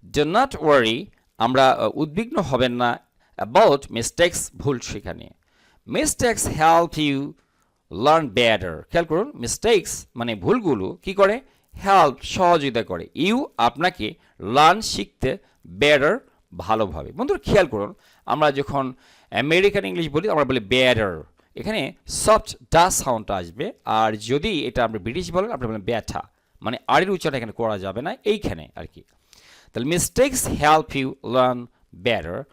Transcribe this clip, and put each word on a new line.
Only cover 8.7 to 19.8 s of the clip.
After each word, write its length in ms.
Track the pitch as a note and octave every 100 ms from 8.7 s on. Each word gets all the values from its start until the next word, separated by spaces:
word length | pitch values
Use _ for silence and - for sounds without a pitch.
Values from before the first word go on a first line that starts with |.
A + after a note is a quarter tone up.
| D#2 -
খেয়াল 140 | E3+
করুন, 260 | E3+ D#3+ B3
মিস্টেক্স 720 | D4 A#2+ - G#3 A3+ - - -
মানে 200 | - A#2+
ভুলগুলো 640 | A2 F#2 A#3+ G3+ A#2+ F#2+ -
কী 100 | -
করে? 280 | F#3+ G3 A3 - _ _ -
হেল্প, 320 | F3+ G3 D#3 B2
সহযোগিতা 600 | - - F3+ F3 C#3 A#2+
করে। 260 | A2 F2 E2+
You, 300 | - E3+ A#3 C#4+ -
আপনাকে, 560 | A#2 C3+ F3 - G#2+ - _ _
লার্ন, 420 | F#2 B2 D#3 F#3+
শিখতে, 560 | A3 - G3+ _ C3 G3 _ _ -
বেটার, 520 | F2 C#3+ D3 C#3+ A3+ _ _ _ F2
ভালোভাবে। 540 | F2 A2 G#2 D#2+ C#2
বন্ধুরা 280 | D3 B3+ G4
খেয়াল 280 | - G#3 F3
করুন, 260 | G#2+ G2+ - _ _
আমরা 260 | - C3 D3+
যখন 420 | C#3 C#3 C#3 C3 B2+ _ _ _
আমেরিকান 540 | - C3+ E3+ G3 G3+